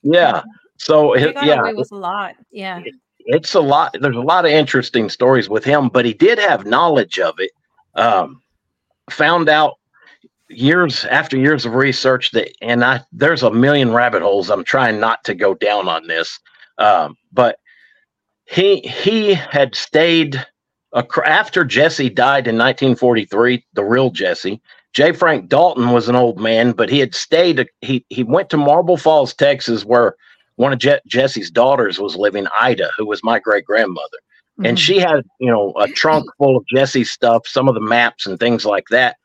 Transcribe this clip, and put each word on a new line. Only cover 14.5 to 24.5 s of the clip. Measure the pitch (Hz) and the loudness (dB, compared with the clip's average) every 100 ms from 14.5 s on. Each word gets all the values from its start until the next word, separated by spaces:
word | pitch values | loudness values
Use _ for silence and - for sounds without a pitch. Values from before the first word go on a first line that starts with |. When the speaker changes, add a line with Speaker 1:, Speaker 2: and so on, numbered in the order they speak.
| 101 | -4
Speaker 1:
trying | - 135 123 107 | -2 0 0 0
not | 113 113 - | -2 -2 -6
to | 92 | -2
go | 101 | -2
down | 95 104 104 92 | 0 -2 -2 -2
on | 82 82 | -6 -6
this, | 82 80 - _ _ _ - | -6 -6 -10 _ _ _ 0
um, | 107 92 73 73 _ | 2 2 0 -10 _
but | 131 120 - _ _ _ _ _ _ _ _ _ | 0 0 -2 _ _ _ _ _ _ _ _ _
he, | - 196 196 | 0 2 0
he | - - 196 220 208 | -4 -4 -2 0 0
had | 180 - 147 131 - | -2 -2 -2 -2 -4
stayed | - 156 170 165 151 135 - _ _ _ _ 120 | -2 0 2 2 0 -6 -12 _ _ _ _ -6
acro-, | - - 151 | -2 -2 0
after | 170 208 180 | 0 0 -2
Jesse | 147 127 160 147 131 | 0 2 0 0 -4
died | 98 127 139 120 | 0 0 0 -2
in | 113 | 0
nineteen | 127 131 135 120 | 0 2 0 2
forty-three, | 123 113 95 104 123 123 _ | 2 2 -2 0 0 0 _
the | - | -6
real | 101 123 127 | 0 0 0
Jesse, | 92 92 85 95 | -2 -4 -4 -6